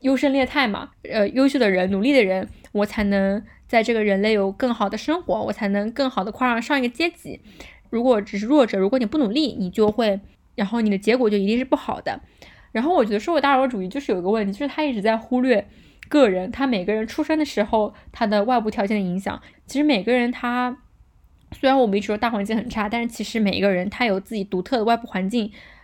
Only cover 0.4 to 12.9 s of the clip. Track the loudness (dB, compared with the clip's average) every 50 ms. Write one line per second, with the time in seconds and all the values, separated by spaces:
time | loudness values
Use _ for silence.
0.4 | 0 0 0 0 0 0 -2 -4 -8 -12 _ _ -12 -6 -2 0 0 2 2 2
1.4 | 2 4 4 4 2 4 4 2 2 0 0 0 2 4 4 4 4 4 2 -2
2.4 | -4 -6 -12 -18 -18 -6 -2 -2 -2 0 -2 -2 0 2 2 2 2 0 0 -2
3.4 | -6 -10 -18 -20 -8 0 0 2 2 2 0 2 2 2 2 2 2 2 2 2
4.4 | 2 0 -2 -2 -2 -2 0 0 -2 -2 -2 -4 -4 -2 -4 -2 -2 -2 -2 -2
5.4 | -2 -4 -4 -4 -2 -2 -2 -2 -2 -4 -2 -2 -2 -2 -2 -2 -4 -4 -4 -2
6.4 | -2 0 0 -2 -2 -2 0 0 0 -2 -2 -2 -2 -4 -4 -6 -12 -16 -16 -16
7.4 | -18 -20 -20 -20 -20 -20 -20 -20 _ _ -4 0 2 4 2 2 0 -2 -6 -6
8.4 | 0 2 4 4 4 4 2 0 0 2 2 0 -2 -2 0 0 0 0 0 0
9.4 | -2 -2 -2 -4 -6 -4 0 2 2 2 2 0 0 0 0 -2 -6 -12 -20 _
10.4 | _ _ _ -6 -4 -4 -2 0 0 0 0 0 0 0 2 2 2 2 2 2
11.4 | 2 2 0 0 0 -2 -2 -4 -2 -6 -8 -6 -6 -8 -8 -8 -12 -18 _ _
12.4 | -20 -20 -20 -20 -20 _ -6 -2 0 2